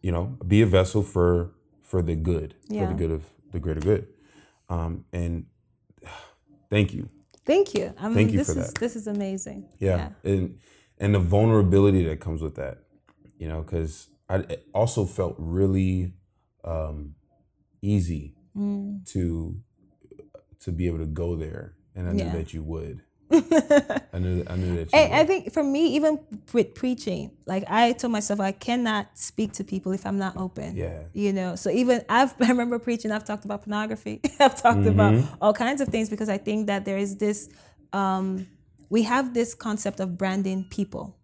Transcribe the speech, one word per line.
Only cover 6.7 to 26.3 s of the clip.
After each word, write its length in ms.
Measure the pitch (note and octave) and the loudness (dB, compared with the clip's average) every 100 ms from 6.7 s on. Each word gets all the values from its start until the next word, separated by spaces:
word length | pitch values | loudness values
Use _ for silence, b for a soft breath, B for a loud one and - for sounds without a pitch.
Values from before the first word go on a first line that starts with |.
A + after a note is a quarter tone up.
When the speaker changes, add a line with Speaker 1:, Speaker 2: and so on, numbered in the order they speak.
| G#2 G2 | 2 2
Speaker 1:
you. 160 | G2 - _ _ _ - | -2 -12 _ _ _ 0
Speaker 2:
Thank 280 | F4 G4 | 2 2
you. 200 | G#3 F#3+ - | -2 -4 -8
I 60 | G#3 | -2
mean, 60 | A3+ | 4
Speaker 1:
Thank 160 | G#3+ | 4
you 60 | - | 4
Speaker 2:
this 140 | C#4+ | 0
Speaker 1:
for 60 | - | -2
Speaker 2:
is, 80 | - | -4
Speaker 1:
that. 60 | - | -4
Speaker 2:
this 160 | A#3 A#3 | -6 -6
is 120 | G#3+ | -8
amazing. 600 | G#3 G3 F#3+ G#3 G3 G3 _ | -6 -6 -8 -10 -14 -18 _
Speaker 1:
Yeah. 300 | G2 F2+ D2+ - | 0 0 -2 -8
Speaker 2:
Yeah. 80 | E2+ | -2
Speaker 1:
And, 280 | G2 F2+ - b b b _ | 0 -2 -8 b b b _
and 160 | G2+ G2+ | 2 4
the 40 | |
vulnerability 840 | F2 G2+ A2+ A2 F#2+ G2 G2+ F#2+ E2 | 4 4 6 6 6 6 6 6 2
that 140 | D#2 | -2
comes 200 | - D#2+ | -6 -6
with 140 | D#2 D2 | -6 -8
that, 240 | C2+ - _ _ _ _ - _ | -10 -10 _ _ _ _ -20 _
you 100 | D#2+ | -8
know, 140 | D#2+ | -8
'cause 440 | D#2 E2 D#2+ D2+ - _ _ | -4 -4 -4 -8 -16 _ _
I, 80 | F#2+ | -4
it 280 | - D2 _ | -2 -10 _
also 320 | G2 A#2+ - F#2 | 0 2 2 -2
felt 300 | - F2+ - | -2 -4 -4
really, 760 | D#2+ F2+ G2 F#2+ F#2+ F#2 F2+ F2+ _ _ _ _ | -4 2 2 4 2 0 -2 -8 _ _ _ _
um, 520 | E2+ E2 D#2 D2+ D2 D2 _ _ _ _ _ _ | -8 -6 -6 -8 -12 -18 _ _ _ _ _ _
easy 540 | G2 G#2 E2+ D#2 D2 _ _ G3+ | 0 0 0 -4 -8 _ _ -6
Speaker 2:
Mm. 480 | G3+ G3+ G3+ G3+ F3+ | -6 -4 -8 -10 -8
Speaker 1:
to, 480 | - F2 E2 D#2+ F2 - _ _ _ _ - - - _ _ | -4 -4 -4 -8 -10 -16 _ _ _ _ -20 -20 -20 _ _
to 100 | - | -8
be 160 | E2 F2 | -2 -2
able 100 | E2 | -2
to 80 | D#2+ | -6
go 300 | D2+ E2+ E2 | -4 -4 -4
there. 400 | D#2 D2 - - _ F#2+ | -8 -12 -16 -20 _ -10
And 140 | F2 | -4
I 20 | |
knew 120 | G2 E2+ | -4 -2
Speaker 2:
Yeah. 60 | |
Speaker 1:
that 200 | E2 D#2+ | -6 -6
you 100 | D#2+ | -10
would. 380 | D#2 D#2+ D#2 - _ | -8 -10 -10 -14 _
Speaker 2:
<laughs> 180 | _ _ | _ _
Speaker 1:
I 880 | D#4+ E4 E4 D4+ D4 C#4+ D4 - F2+ | 2 4 2 6 4 4 -6 -6 -4
knew, 240 | F2+ F2+ - | -2 -2 -4
I 60 | F2+ | -4
knew 200 | F#2 F2 | -2 -4
that 140 | E2 | 2
you 80 | - | 4
Speaker 2:
And 140 | - | 4
I 60 | C#4 | 4
Speaker 1:
would. 80 | D#4+ | 2
Speaker 2:
think 260 | F#4+ - | 0 -2
for 100 | E4 | -4
me, 320 | C#4+ C#4 D#4+ C4+ | -2 0 2 2
even 240 | D#4 D4+ - | 0 0 -6